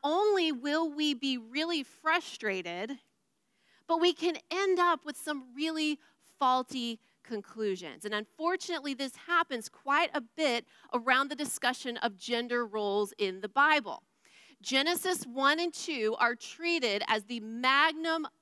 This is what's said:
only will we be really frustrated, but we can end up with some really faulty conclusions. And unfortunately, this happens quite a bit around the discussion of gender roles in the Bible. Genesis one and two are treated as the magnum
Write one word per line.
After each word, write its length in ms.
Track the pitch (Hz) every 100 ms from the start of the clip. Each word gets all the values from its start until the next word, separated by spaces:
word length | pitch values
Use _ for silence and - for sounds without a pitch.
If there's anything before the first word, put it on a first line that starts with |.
only 480 | 285 339 415 392 320
will 400 | 262 285 302 330
we 220 | 294 302
be 240 | 262 277 254
really 460 | 226 262 330 330
frustrated, 1160 | 262 - 311 339 - - 214 190 175 175 220 269 _ _ _ _ _ _ _ _ -
but 140 | 330
we 100 | 349
can 240 | - 339 311 -
end 260 | 359 392 359
up 280 | 349 330 302
with 100 | -
some 300 | - 294 254 247
really 440 | 311 320 302 294 _ _ _ -
faulty 600 | 254 254 254 262 233 226 _ _
conclusions. 800 | - 220 202 226 214 185 170 139
And 100 | 202
unfortunately, 800 | 208 214 - 320 370 - 330 285
this 220 | 262 269 -
happens 540 | - 349 339 247 214
quite 400 | - 269 294 339
a 60 | 285
bit 460 | 233 - 302 240 - _ -
around 360 | 247 233 254 277
the 60 | 277
discussion 600 | 285 - - 254 254 233
of 200 | 233 196
gender 480 | - 240 240 240 233
roles 480 | 214 208 202 202 -
in 220 | 196 190
the 80 | 202
Bible. 560 | 262 294 302 208 - - _ _ - - _
Genesis 640 | - 269 302 349 370 359
one 380 | - 247 269 311
and 120 | 349
two 400 | - - 277 214 220
are 160 | 233 240
treated 680 | - - 339 339 262 294 -
as 160 | 220
the 160 | 202 240
magnum 880 | 214 226 254 277 311 320 330 320 294 _